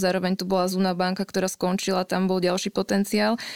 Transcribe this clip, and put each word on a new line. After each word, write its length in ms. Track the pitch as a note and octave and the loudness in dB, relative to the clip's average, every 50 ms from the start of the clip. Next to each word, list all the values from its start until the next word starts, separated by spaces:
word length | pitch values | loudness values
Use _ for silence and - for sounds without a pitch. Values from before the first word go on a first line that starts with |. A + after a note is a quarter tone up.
| F#3+ | 2
zároveň 320 | F3+ F3+ F#3 F3+ F3+ F#3+ | 2 2 2 0 0 -2
tu 80 | G3 F#3 | -2 -2
bola 240 | F3+ F#3+ F#3 F3+ F#3 | 0 0 2 2 2
Zuna 240 | F#3+ F#3 F#3+ F#3 F3+ | 2 2 2 2 2
banka, 320 | F3 F#3 F3+ F#3 - G3 | 0 0 0 -2 -2 -4
ktorá 240 | - - G3 F#3 F#3 | -4 -2 -2 -2 -2
skončila, 560 | - - - F3+ F#3 G3 - - F#3+ F3+ F#3 | -2 -2 -2 0 0 0 0 0 0 0 0
tam 240 | - F#3 F#3 F#3+ F#3 | 0 0 0 2 2
bol 160 | F#3 F#3 F3 | 2 2 2
ďalší 320 | F3 F3+ F#3+ - G3+ - | 2 0 0 -2 -2 -2
potenciál. 640 | - F#3+ - G3+ G3 G3+ - - G#3 G#3 G#3+ A3+ A#3+ - - - | -2 0 0 2 0 2 2 0 2 2 2 0 0 -4 -8 -14